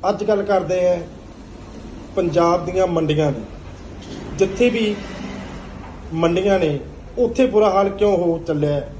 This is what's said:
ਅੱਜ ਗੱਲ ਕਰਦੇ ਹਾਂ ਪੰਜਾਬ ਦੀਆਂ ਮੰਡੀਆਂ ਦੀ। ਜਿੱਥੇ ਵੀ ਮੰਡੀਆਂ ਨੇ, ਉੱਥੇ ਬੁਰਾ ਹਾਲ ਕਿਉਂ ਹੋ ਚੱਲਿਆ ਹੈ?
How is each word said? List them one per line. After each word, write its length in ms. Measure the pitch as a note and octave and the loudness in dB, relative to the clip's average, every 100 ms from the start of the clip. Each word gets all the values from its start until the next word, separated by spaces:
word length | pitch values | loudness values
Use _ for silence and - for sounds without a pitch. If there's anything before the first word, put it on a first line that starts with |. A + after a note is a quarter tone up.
| F#3 | 0
ਅੱਜ 140 | G3+ | 0
ਗੱਲ 200 | G#3 G#3 | 2 0
ਕਰਦੇ 460 | G3+ F#3+ D3+ F3+ F3+ | 4 2 2 2 2
ਹਾਂ 80 | F3 E3+ - - - - - - - - - - - | 2 -2 -14 -18 -18 -18 -16 -16 -16 -14 -14 -6 -2
ਪੰਜਾਬ 500 | F3 D#3 E3+ F3 E3 | 2 4 4 4 0
ਦੀਆਂ 220 | F#3 F#3 | 0 2
ਮੰਡੀਆਂ 440 | E3 D#3+ D3+ D3+ | 2 2 2 2
ਦੀ। 100 | B2 G#2+ - - - - - - - - - | 0 -8 -14 -16 -16 -16 -16 -14 -14 -12 0
ਜਿੱਥੇ 320 | F#3+ - B3 | 0 4 2
ਵੀ 260 | A#3+ G#3+ G3+ - - - - - - - - - - - | 4 -2 -2 -8 -12 -10 -12 -12 -12 -14 -14 -14 -14 -8
ਮੰਡੀਆਂ 460 | D#3+ E3 F3 G3 F#3+ | 0 2 4 2 2
ਨੇ, 200 | D#3+ C#3+ - - - - | 2 0 -6 -16 -12 0
ਉੱਥੇ 280 | A#3 - C4 | 0 4 4
ਬੁਰਾ 240 | G#3 G#3+ | 6 6
ਹਾਲ 200 | F#3+ G3 | 4 2
ਕਿਉਂ 280 | G3 G#3 F#3+ | 2 2 4
ਹੋ 260 | F3 E3 D#3 | 2 0 -2
ਚੱਲਿਆ 260 | D3+ D3 | 0 0
ਹੈ? 160 | C#3+ - - | 0 -4 -12